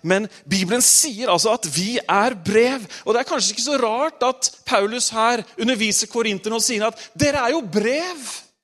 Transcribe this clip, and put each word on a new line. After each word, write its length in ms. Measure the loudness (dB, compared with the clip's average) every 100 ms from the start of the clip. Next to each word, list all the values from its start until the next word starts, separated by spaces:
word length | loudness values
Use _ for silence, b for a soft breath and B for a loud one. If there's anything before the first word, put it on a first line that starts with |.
| 2
Men 180 | 0 0 B
Bibelen 380 | -2 0 2 2
sier 460 | 4 4 2 -2 0
altså 220 | 2 2
at 140 | 0 -2
vi 240 | -2 -2 -2
er 360 | 2 2 2 0
brev. 480 | 2 4 4 0 -8 B -2
Og 80 |
det 80 | 0
er 60 | 0
kanskje 260 | -2 -2
ikke 100 | -2
så 140 | -2 0
rart 460 | 0 0 -2 0 -2
at 240 | 0 -4 -4 0
Paulus 400 | 0 0 -2 -4
her 300 | 0 0 0 -4 B
underviser 540 | -2 0 0 0 -2
korinterne 460 | -2 -2 -2 -4 -2
og 60 |
sier 240 | -2 0 -2
at 120 | -4 B 0
dere 280 | 0 2 0
er 80 |
jo 80 | -2
brev 600 | -2 0 0 0 -4 -8 -12 -14 -18 _